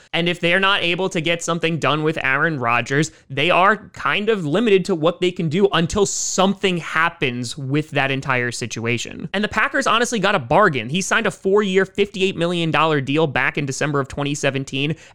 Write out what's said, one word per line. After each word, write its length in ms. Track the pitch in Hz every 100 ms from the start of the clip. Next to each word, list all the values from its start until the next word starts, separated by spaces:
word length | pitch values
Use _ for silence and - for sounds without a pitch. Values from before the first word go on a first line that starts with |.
| -
And 160 | 160 170
if 100 | 170
they're 220 | 170 185
not 220 | 196 196
able 260 | 170 175 185
to 120 | 185
get 220 | 151 170
something 360 | - 170 165 165
done 260 | - 151
with 140 | 156 160
Aaron 380 | 135 135 165 147
Rodgers, 500 | 117 120 120 139 156 - -
they 220 | 135 165
are 380 | 175 190 208 -
kind 400 | - - 165 208
of 160 | 214
limited 400 | 151 170 233 190
to 100 | 180
what 260 | 175 156 175
they 120 | 180
can 160 | 175 165
do 200 | 165 196
until 340 | 160 170 208 196
something 720 | - - - 196 196 190 175
happens 800 | - 160 165 170 139 120 120 -
with 340 | 135 147 151
that 180 | 139 135
entire 420 | 135 139 127 123
situation. 760 | - 117 - 113 120 - - -
And 100 | 196
the 60 | 214
Packers 380 | - 262 294 247
honestly 320 | 220 240 233
got 160 | 190
a 60 | 202
bargain. 480 | 117 156 208 131 113
He 120 | 170
signed 260 | 185 220 208
a 40 |
four-year, 560 | - 196 208 208 185 190
fifty-eight 500 | - 190 185 190 170
million 340 | 170 175 165
dollar 300 | 147 160 151
deal 260 | 131 147 160
back 320 | 127 139 160
in 80 | 143
December 320 | 131 147 143
of 80 | 131
twenty 280 | - 143
seventeen, 600 | 147 139 135 139 139 143 156 -